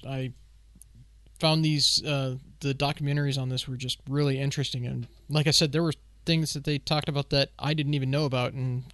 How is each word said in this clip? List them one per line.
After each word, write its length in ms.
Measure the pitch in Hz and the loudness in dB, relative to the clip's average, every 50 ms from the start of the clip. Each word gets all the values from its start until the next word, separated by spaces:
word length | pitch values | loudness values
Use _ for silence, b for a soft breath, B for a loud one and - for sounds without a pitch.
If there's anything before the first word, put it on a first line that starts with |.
| - 131 | -10 -8
I 240 | 135 131 131 127 123 - - - - - - - - - - - - - - - - - - - - - | -6 -6 -6 -6 -8 -12 -18 -20 -20 -20 -20 -20 -20 -20 -20 -20 -20 -20 -20 -20 -20 -20 -20 -20 -8 -2
found 260 | - 156 156 160 160 | 0 2 2 4 4
these, 360 | 156 151 143 135 - - - - | 4 4 4 4 2 2 2 0
uh, 320 | 151 147 139 135 131 127 131 - - - - | 0 0 0 0 -2 -4 -6 -8 -14 -12 -4
the 120 | - 139 135 | -2 -2 0
documentaries 640 | 135 143 139 151 - 147 143 143 147 143 143 135 135 | 0 0 0 0 -2 -2 0 0 2 2 0 0 0
on 120 | 131 127 | -2 -2
this 180 | 127 123 - - | -2 -4 -4 -6
were 80 | 127 | -6
just 240 | 123 127 123 - - - 131 | -6 -6 -6 -6 -6 -6 -4
really 320 | 135 147 147 143 135 135 | 0 0 2 2 2 0
interesting. 460 | 139 139 139 147 135 - - 123 120 127 | 0 -2 -2 -2 -4 -4 -4 -4 -4 -4
And 200 | 135 123 117 - - - - - | -4 -6 -8 -8 -12 -18 -8 -2
like 200 | 143 151 143 160 | 0 2 4 4
I 40 | |
said, 220 | 143 - 165 147 131 | 4 4 4 2 2
there 100 | 160 170 | 2 0
were 100 | 160 139 - - - - - - | 0 -2 -4 -8 -20 -20 -6 0
things 280 | - 165 160 160 - - | 2 2 2 2 0 -2
that 100 | 147 135 | -4 -2
they 140 | 156 147 139 | -2 -2 -2
talked 320 | - - 156 151 - - | 0 0 0 0 0 0
about 220 | 143 143 143 - | -2 -2 -2 0
that 180 | 147 139 139 - - - | 2 2 2 0 -2 -4
I 140 | 131 143 156 | -4 -2 0
didn't 220 | 156 147 143 147 | 0 0 0 0
even 140 | 143 135 131 | 0 0 0
know 160 | 139 147 156 | 0 0 0
about. 280 | 139 131 123 123 123 - | 0 0 0 0 -2 -2
And 320 | 131 127 127 123 127 127 - | -4 -4 -4 -4 -4 -6 -10